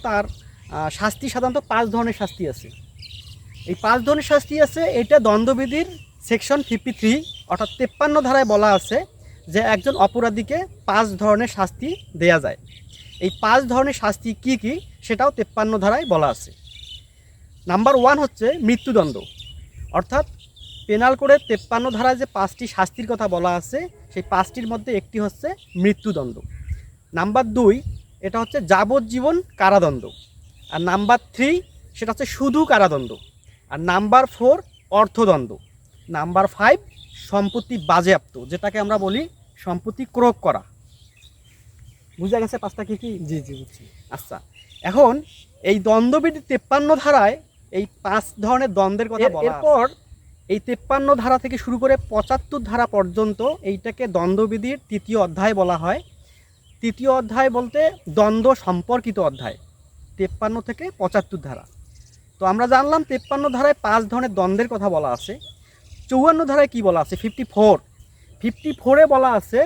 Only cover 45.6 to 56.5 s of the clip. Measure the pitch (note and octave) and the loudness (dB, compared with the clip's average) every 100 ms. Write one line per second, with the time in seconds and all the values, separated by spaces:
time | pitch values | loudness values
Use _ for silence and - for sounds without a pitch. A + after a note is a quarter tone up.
45.6 | - G#3 G3+ A3 A#3+ D4+ D#4+ D#4 - C4 | -2 0 4 4 4 2 0 -4 -4 -6
46.6 | - C#4 D4 D4+ C#4+ C#4 G#3 C#4+ - _ | 0 0 2 2 4 4 4 2 -8 _
47.6 | - F#3 G#3 _ G3 G#3+ - - G#3 B3+ | -12 -8 -8 _ -4 -4 -4 -6 -2 0
48.6 | C4 F#3 F#3+ G#3 A3+ A3 B3 - A#3+ - | 0 0 0 0 -4 0 0 2 -2 0
49.6 | D4+ C#4 C4 - _ - _ - - G3+ | 4 4 2 -4 _ -20 _ -16 -6 -6
50.6 | B3 A#3+ - C4+ C#4 C#4 A#3 B3+ B3+ B3+ | -4 -8 -2 0 2 2 2 0 0 -8
51.6 | - A#3+ C4 C4 - G#3+ - C4 - C#4+ | -6 -2 2 0 0 -4 -2 -4 -4 -10
52.6 | G#3+ A#3 A#3 G#3 F3+ F#3 A3 G3+ B3 D#4 | -4 -2 0 0 0 0 -2 -2 -4 -4
53.6 | G3 G3 A3+ G#3+ A#3+ F3 F3 G3 G#3+ A3 | -6 -8 -8 -8 -4 -2 0 0 0 -2
54.6 | A#3+ C#4 - G#3 - A3 F3+ D#3+ G#3 G3 | -6 -8 -8 -10 -4 -2 -2 0 -2 0
55.6 | F3+ E3+ E3 C4+ - _ - _ _ | 0 0 -2 -4 -6 _ -20 _ _